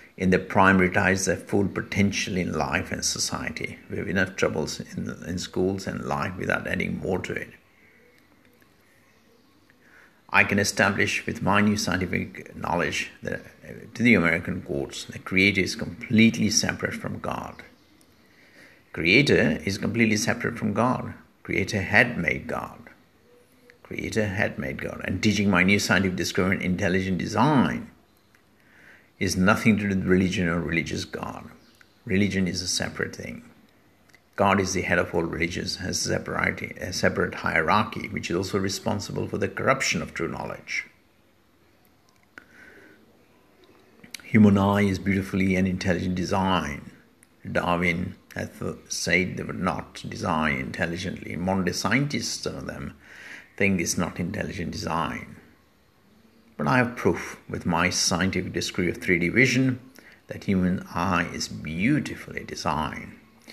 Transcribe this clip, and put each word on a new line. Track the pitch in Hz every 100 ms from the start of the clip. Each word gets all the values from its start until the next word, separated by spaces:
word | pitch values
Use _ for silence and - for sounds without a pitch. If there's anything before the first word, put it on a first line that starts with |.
| - -
in | 95
the | 90
primary | - 104 95 95 92
ties | 101 92 95 -
their | -
full | - 101 95
potential | - - - 98 - - 92
in | 90
life | 78 69 76 -
and | -
society. | - - - 73 - - - - -
We | 95
have | 90
enough | 92 92
troubles | - 78 76 71 -
in, | - - 55 -
in | - 90
schools | 92 95 92 95 -
and | -
life | 62 71 73 90
without | 50 50 -
adding | 90 - -
more | - 107
to | -
it. | - - - _ _ _ _ _ _ _ _ _ _ _ _ _ _ _ _ _ _ _ _ _ _ _ - - _ -
I | 98
can | 98 104
establish | 101 - 101 98 104 -
with | - -
my | - 101
new | 104 101
scientific | - 92 92 95 92 - - -
knowledge | - 85 76 - - -
that, | - 50
uh, | - - 76 55 50
to | -
the | 120
American | 101 85 82 - 92
courts, | - 71 67 -
the | - -
creator | - 95 98 98
is | 90 -
completely | - - - 107 113 113 107
separate | - - - -
from | - - 101
God. | - - - - - - _ _ _ _ _ _ - - - - _
Creator | - 82 117 139 90 127 -
is | - 98
completely | 98 113 110 104
separate | 110 104 104 -
from | 110
God. | 104 123 - - - - _
Creator | - 85 95 104
had | 92 104 - 80
made | 80 67 -
God. | 62 - - - - _ _ _ - _ _ - -
Creator | - - - 107 107
had | 98 98 -
made | 67 73
God. | - -
And | - 92
teaching | 107 101 101
my | 90
new | 90 101
scientific | - 98 98 90
discovery | 82 - 92
in | 98
intelligent | - 87 98 92 95 90
design | 92 104 135 156 82 58 - - _ _ _ _ _ _ _ - - - _ -
is | 95 87
nothing | 92 113 120 101
to |
do | 101
with | 95 90
religion | 92 92 90 87
or | 85
religious | 78 82 73 92
God. | - - - - - - - - _ _
Religion | - 95 101 95 90
is | -
a | 90
separate | - - - - -
thing. | - - - - _ _ _ _ _ _ _ -
God | 98 98
is | 92
the | 92
head | 85 87
of | 92
all | 87
religions, | 82 - 85 92 - -
has | 92 90 95
a |
separate, | 95 - 87 90 92 - -
a | 92
separate | 92 92 90 87
hierarchy, | - 90 82 80 104 110 - -
which | 107 -
is | 87
also | 95 101
responsible | 95 - 104 101 95 101 98
for | 98
the | 98
corruption | - 104 135 - 90
of | -
true | - 80
knowledge. | 65 - - - - - _ _ _ _ _ _ _ _ _ _ _ _ _ _ - - - - - - - _ _ _ _ _ _ - - _ _ - -
Human | - 113 104 98
eye | 98 101
is | 101 92
beautifully | 90 98 92 98 95 92
and | 95
intelligent | 92 98 87 92
design. | 90 85 98 95 90 76 71 - - _ _ _ _ 101
Darwin | 90 85 87 87 87 92 - - -
hath | 92 - 95 - -
said | - - 87 90 -
they |
were | 85
not | - 90 73 - - -
designed | - 98 80 78 67
intelligently. | 67 - 85 85 92 - -
Modern | - 90 95
day | 87
scientists, | - 95 123 143 110 101 -
some | 90
of | 78 67
them, | 80 71 - - - - - - -
think | 98 95
it's | 80 -
not | 82 -
intelligent | 85 - - 90 82
design. | - - 82 67 60 - - - _ _ _ _ _ _ _ _ _ _ -
But | 147
I | 127
have | 120 -
proof | 98 82 - - -
with | - -
my | 82 87
scientific | - - 87 92 90 92
discovery | 80 - - 87
of | -
three | - 87
D | 87
vision | 98 131 127 131 117 - - - - -
that | 98
human | - 95 90 92 -
eye | 85 90 85 85
is | - -
beautifully | - 76 80 110 147 - - - -
designed. | - - - 73 73 - - - - _ -